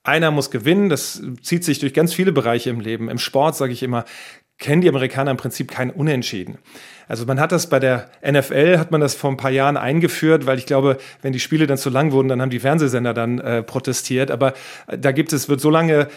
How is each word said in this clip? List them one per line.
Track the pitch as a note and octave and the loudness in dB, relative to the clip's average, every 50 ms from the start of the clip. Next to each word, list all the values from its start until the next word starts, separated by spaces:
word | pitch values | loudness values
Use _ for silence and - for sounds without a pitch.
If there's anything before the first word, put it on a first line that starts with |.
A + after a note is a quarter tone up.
| - | -2
einer | - C#3+ D#3+ E3 D#3+ | 0 2 4 4 2
muss | D3+ D3 C3+ - | 2 0 0 -2
gewinnen. | - A#2+ G#2 C#3+ F3+ G3+ G3+ F#3+ | -4 -2 0 2 2 4 2 2
Das | D3+ - - - - - - C#3 B2 - - | 0 -2 -4 -6 -10 -12 -12 -12 -12 -12 -6
zieht | - E3+ E3+ F3 | -4 -2 -2 0
sich | E3 C#3 - | -2 -2 -2
durch | D3 C3+ C3 | -2 -2 2
ganz | D#3 D#3+ E3+ - | 2 2 2 2
viele | - F#3 F#3+ D#3+ | 0 0 2 2
Bereiche | C#3 A2 A#2 A#2 A#2+ - C3 | 2 2 0 0 0 -2 -4
im | A#2+ A#2 | -6 -6
Leben. | G#2 A2+ A2+ A2 A2+ A#2 | -6 -6 -6 -6 -6 -6
Im | - A#2+ | -6 -6
Sport, | - - - C3+ C#3+ D#3+ D3+ | -6 -2 0 2 2 2 0
sage | - C#3 B2+ B2 | -2 -4 -4 -4
ich | A#2 C3 | -6 -4
immer, | B2 B2 A#2+ A2+ - - - - - - - _ _ _ | -4 -4 -4 -4 -6 -12 -20 -20 -20 -20 -20 _ _ _
kennen | - - C#3+ D3 F3 | -8 -2 2 2 4
die | F3+ E3+ | 4 4
Amerikaner | C3+ C3+ B2+ B2+ - C3+ C3+ C#3+ | 4 2 0 -2 -2 -2 -2 -2
im | C3 | -2
Prinzip | - - B2 - - B2 - | -4 -4 -6 -6 -8 -8 -8
kein | - - B2+ B2+ | -6 -6 -6 -4
Unentschieden. | - F3 C#3+ D#3 C#3+ B2 A#2+ - A#2+ G2 F2 - - - _ _ - - - - - - - | -4 -2 -2 0 0 -2 -2 -4 -6 -8 -10 -10 -14 -16 _ _ -20 -20 -20 -20 -20 -20 -14
Also | - - A2+ A#2 | -10 -8 -6 -4
man | A#2+ C3+ C3+ | -2 -2 0
hat | D3+ E3 F3+ | 0 0 0
das | E3 - - | 0 0 2
bei | D3 C3 | 2 2
der | C3+ C3 B2+ A#2+ - - - _ | 4 2 0 0 -4 -8 -16 _
N | - C#3 C#3+ | -2 0 2
F | C#3 C3 - | 2 2 2
L, | - C#3 D3 F3 F3+ D#3+ | 2 4 4 6 6 4
hat | - - | 2 2
man | E3 D3+ | 2 2
das | D3 C3+ - | 2 0 0
vor | - - C#3 | -2 -2 -2
ein | C3+ | -2
paar | B2+ - C3+ C3 | -2 -2 0 0
Jahren | C3+ C3+ C#3+ D3 - | 2 2 2 0 0
eingeführt, | - B2+ C#3+ E3+ E3+ D#3 - - D#3+ D#3 D#3+ D#3 C3+ | -2 0 0 2 0 0 0 0 2 4 4 4 2
weil | C3 C3 B2+ | 0 -2 -2
ich | B2 | 0
glaube, | - C#3+ C3+ C3+ C#3+ C3 C3+ - - - - - | 0 0 2 4 2 2 0 -4 -14 -14 -8 -6
wenn | C#3 C3 | -4 -4
die | B2 | -4
Spiele | - - D#3+ D#3 D#3 | -2 0 0 2 2
dann | C#3+ C#3 C3 | 2 0 0
zu | - C#3 | -2 0
lang | B2 C3+ D3+ D#3 | 0 2 2 2
wurden, | C3+ C3+ C3 C3 | 4 2 2 2
dann | C3 B2 C3 | 0 0 -2
haben | C3 | -2
die | B2 A#2 | -2 -2
Fernsehsender | B2 C3+ D3+ E3 D3+ C3 A#2 A#2+ B2 A#2+ A2+ | 0 2 2 2 2 2 0 0 0 -2 -2
dann, | A#2+ A2+ A#2 A#2+ B2+ | -2 -2 -2 -2 -2
äh, | - B2 A#2 A#2 A2+ | -2 -2 -2 -2 -4
protestiert. | - - C3 - C3+ B2 - - - B2+ B2+ C3+ C3+ | -4 -6 -6 -4 -4 -4 -4 -4 -2 -2 0 0 0
Aber, | - A#2 C#3 C3 - - - - - - - - | 0 2 2 0 0 -2 -10 -18 -18 -18 -14 -10
äh, | - B2 | -6 -2
da | B2 C#3 B2+ | 0 2 2
gibt | D3+ D#3 - D#3 | 2 0 0 -2
es, | C#3 - - | -2 -2 -2
wird | C#3+ C3+ | -2 0
so | D3 D3+ | 2 4
lange | D#3 D#3+ E3 E3 D#3 D3 C#3+ C#3+ - | 4 4 4 4 4 2 2 0 -4